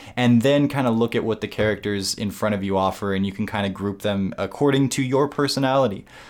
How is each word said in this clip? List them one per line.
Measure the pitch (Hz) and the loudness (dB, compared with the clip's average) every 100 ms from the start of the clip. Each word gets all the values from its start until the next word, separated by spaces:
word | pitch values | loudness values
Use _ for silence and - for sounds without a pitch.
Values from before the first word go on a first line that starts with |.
| - - | -10 0
And | 120 120 | 4 6
then | 127 143 143 | 6 4 2
kinda | 139 127 | 0 0
look | 113 117 117 | 2 2 0
at | |
what | 110 107 | -2 -2
the | 104 | -4
characters | - 107 101 104 101 95 - | 0 0 0 -2 -2 -2 -4
in | 104 | -6
front | - 107 104 | -2 -2 0
of | |
you | 98 95 | 0 2
offer, | 95 - 101 | 0 0 -2
and | 95 98 | 0 -2
you | |
can | 95 104 | -2 -4
kinda | 107 101 | -2 -2
group | 95 101 98 | -2 -4 -4
them | 104 98 95 - | -2 -2 -2 -4
according | 95 - 143 135 135 | -6 0 2 4 2
to | - | 0
your | 131 131 143 | 0 2 0
personality. | - 143 139 135 139 127 95 - - - | 0 -2 0 0 2 2 -2 -12 -20 -20